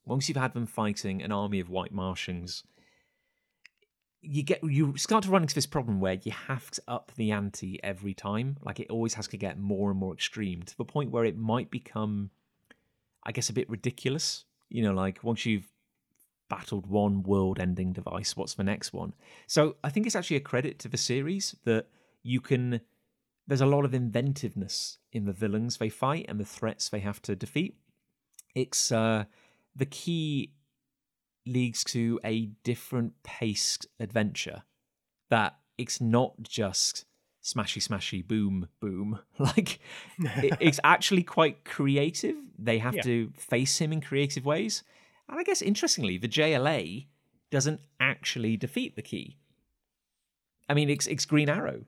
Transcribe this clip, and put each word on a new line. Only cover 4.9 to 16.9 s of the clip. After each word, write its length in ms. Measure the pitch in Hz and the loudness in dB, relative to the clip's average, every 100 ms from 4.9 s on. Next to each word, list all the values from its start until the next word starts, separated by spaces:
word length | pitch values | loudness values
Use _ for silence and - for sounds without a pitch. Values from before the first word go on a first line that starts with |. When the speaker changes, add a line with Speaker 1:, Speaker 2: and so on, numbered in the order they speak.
| 143 | 2
Speaker 1:
start 280 | - 220 | 2 2
to 60 | 196 | 4
run 120 | 190 | 4
into 120 | 156 | 4
this 120 | 151 - | 0 0
problem 340 | 151 117 98 | 0 0 2
where 180 | 92 92 | 2 0
you 100 | 110 | -4
have 380 | - - 131 - | -8 -6 -8 -8
to 100 | - - | -10 -6
up 240 | 120 - - | -8 -8 -4
the 140 | 107 | 0
ante 480 | 104 101 - 95 92 | 0 -2 -6 -8 -8
every 300 | - 92 101 | -6 -6 -6
time. 420 | 95 98 107 127 139 | -6 -4 -2 -2 -4
Like, 180 | - - | -8 -8
it 100 | - | -6
always 240 | 113 113 | -2 -2
has 140 | 113 101 | -2 -8
to 80 | 98 | -6
get 220 | 95 85 | -6 -4
more 320 | 98 98 101 | -2 0 0
and 80 | 95 | 0
more 140 | 95 | -2
extreme 480 | 80 - 113 101 87 | -4 -6 -4 -4 -4
to 120 | 85 - | -8 -8
the 80 | |
point 260 | 113 147 135 | -4 -2 -2
where 140 | 120 | 2
it 120 | 113 92 | 0 0
might 340 | 110 117 113 | 0 -2 -2
become, 600 | 113 - 110 107 104 101 - _ _ _ _ _ _ _ _ | -8 -8 -4 -2 -2 -4 -10 _ _ _ _ _ _ _ _
I 80 | - | -8
guess, 180 | 113 - | -4 -2
a 20 | |
bit 180 | 110 - | -2 -4
ridiculous. 720 | 110 123 - 131 101 - - - _ - | -4 -4 -4 -2 -2 -2 -6 -10 _ -8
You 140 | 120 | 0
know, 120 | 107 | 2
like, 280 | 95 95 92 | 2 0 -2
once 240 | 117 113 117 | -2 -2 0
you've 240 | 104 90 _ _ _ _ _ _ _ - | -2 -2 _ _ _ _ _ _ _ -10
battled 380 | 92 - 104 | -8 -6 -6
one 340 | 95 | 0